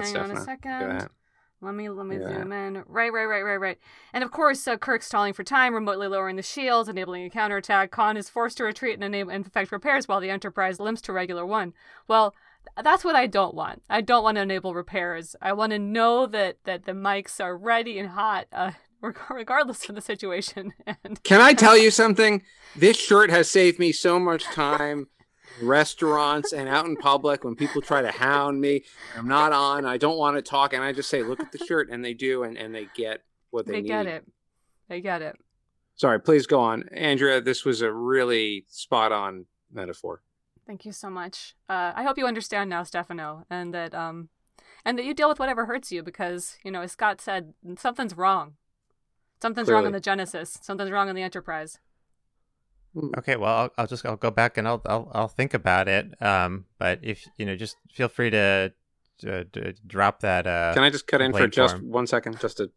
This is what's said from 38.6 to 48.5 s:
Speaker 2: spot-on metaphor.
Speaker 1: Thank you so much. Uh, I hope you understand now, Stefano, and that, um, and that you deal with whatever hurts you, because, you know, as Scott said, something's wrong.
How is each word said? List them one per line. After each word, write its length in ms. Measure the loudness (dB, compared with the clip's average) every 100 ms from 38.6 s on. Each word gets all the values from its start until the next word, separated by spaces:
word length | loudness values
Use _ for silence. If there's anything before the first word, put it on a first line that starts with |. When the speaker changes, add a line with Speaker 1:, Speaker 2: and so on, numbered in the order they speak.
| -12
Speaker 2:
spot-on 760 | -14 -2 2 2 0 -4 -8 -16 _ _
metaphor. 520 | -12 -12 -10 -12 -12 _ _ _ _ -20
Speaker 1:
Thank 200 | -20 -18
you 60 |
so 180 | -16 -14
much. 440 | -14 -14 -14 -18 _ -6
Uh, 240 | -4 -4
I 80 | -4
hope 140 | -4 -2
you 100 | -4
understand 440 | -4 -6 -6 -4
now, 120 | -6
Stefano, 640 | -6 -8 -8 -10 -12 -12 -10
and 240 | -10 -8
that, 200 | -8 -8
um, 360 | -8 -10 -12 -18 _ _ _ _ _ -6
and 120 | -4
that 60 |
you 80 | -4
deal 140 | 2 2
with 100 | 2
whatever 280 | -2 -2 -4
hurts 260 | -6 -8
you, 100 | -10
because, 540 | -10 -8 -6 -6 -10 -12
you 60 | -12
know, 100 | -10
as 120 | -10
Scott 280 | -2 -2 -2
said, 320 | -6 -8 -8 _ -16 -6
something's 380 | -6 -4 -6 0
wrong. 380 | 2 2 -2